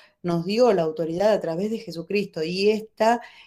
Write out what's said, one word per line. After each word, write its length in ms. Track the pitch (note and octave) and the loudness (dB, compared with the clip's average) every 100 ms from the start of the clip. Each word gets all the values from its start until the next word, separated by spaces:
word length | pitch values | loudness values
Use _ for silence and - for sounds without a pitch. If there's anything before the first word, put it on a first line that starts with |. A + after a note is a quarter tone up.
| _ _ | _ _
nos 220 | F3+ E3+ | -4 -2
dio 280 | F3 G#3+ B3 | -2 2 4
la 100 | F#3 | 4
autoridad 500 | D#3+ D#3 E3 E3+ G#3 | 0 -2 -4 0 2
a 80 | G3 | 2
través 300 | E3+ E3 G#3+ | 2 0 -4
de 80 | A3+ | -6
Jesucristo 640 | - E3 E3+ G3+ F#3 E3 | -8 -12 -4 -4 -4 -6
y 280 | D#3+ F#3 G#3 | -6 0 2
esta 500 | G#3+ G#3+ _ A3 A#3+ - - | 2 -4 _ 2 2 -2 -20